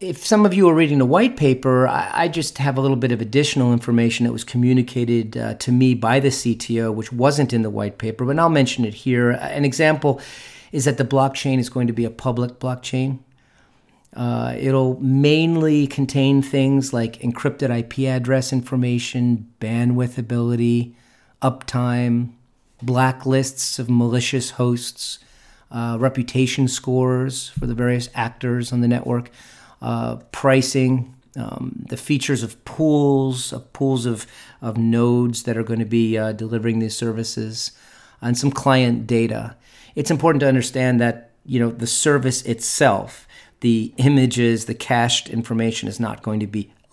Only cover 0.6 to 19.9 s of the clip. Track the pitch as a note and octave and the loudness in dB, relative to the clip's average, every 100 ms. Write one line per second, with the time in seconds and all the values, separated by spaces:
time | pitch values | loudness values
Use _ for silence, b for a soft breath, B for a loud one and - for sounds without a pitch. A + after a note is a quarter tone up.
0.6 | F3+ D#3 D#3+ C#3+ B2+ E3 A#3+ - C#3+ C3 | 6 6 4 4 4 4 2 4 2 4
1.6 | C3+ B2+ C3 - F2+ - E3+ D#3+ D3+ - | 2 4 2 0 -2 -2 -2 -2 -4 -2
2.6 | C3+ C3 C3+ C3 B2 A#2 A2+ C3 D3 C#3+ | -2 0 0 2 0 -2 0 2 2 2
3.6 | B2 A#2+ A#2+ A#2 A#2 A#2 A#2+ A#2 - B2 | 2 2 2 2 2 2 0 -2 -4 0
4.6 | B2 B2+ B2 B2 A#2 A#2 A2 A#2+ A2+ A2+ | 4 4 2 -2 0 0 -2 -6 -8 -6
5.6 | - B2 C3 A#2+ A2+ C3 C3+ C3 B2 A2 | 0 4 4 4 2 2 2 0 -2 -4
6.6 | - A2+ A2+ G#2+ G#2+ A#2+ C3+ C#3+ B2+ A#2 | -2 -2 -2 -4 -6 0 2 2 0 0
7.6 | A2 G#2 G#2 - A2 A2 B2+ D3+ E3+ D#3 | -2 -4 -6 -6 -8 -4 -2 2 2 4
8.6 | C3 - A2+ G#2+ C3 B2 A#2+ - - C#3+ | 2 0 -4 -4 -2 2 2 0 -4 -2
9.6 | C#3+ C3 D#3 D3+ D3 C3 B B B B | -2 2 2 2 0 -2 B B B B
10.6 | B D3+ C3+ A#2+ B2 C3+ C3+ C3+ C#3 C3 | B -2 0 0 0 2 0 0 -2 0
11.6 | B2 C3 A#2+ A2+ A#2 A2+ C3 A#2+ B2 - | 0 -2 -2 0 -4 -4 -4 -2 -4 -6
12.6 | B2+ B2 - B2+ C3+ C3 - b b b | -8 -6 -4 -4 -2 -4 -12 b b b
13.6 | b b b b _ - A#2+ A#2+ A#2+ A#2+ | b b b b _ -8 -4 -2 -4 -4
14.6 | C3+ C3+ C3 B2+ C3 C3+ D3 D#3 E3 E3 | 0 2 0 0 0 2 4 4 2 2
15.6 | D#3 D3+ C#3 - C3 C#3 C3+ C#3 C3+ C#3 | 2 2 2 0 -2 2 4 4 2 2
16.6 | C3+ C#3 C3 A#2+ A2+ - B2 A#2 C#3 C#3 | 2 2 0 -2 -4 -4 -6 -4 -4 -2
17.6 | C3+ A#2+ A#2 - C3 B2+ B2 C3 B2+ C3 | -2 -2 -4 -4 -2 -2 0 0 0 -4
18.6 | A#2+ B2+ B2 B2 A#2+ B2+ B2 A#2 G#2+ _ | -2 -2 0 -2 -4 -2 0 0 -4 _
19.6 | A2 A#2 A#2+ | -4 0 0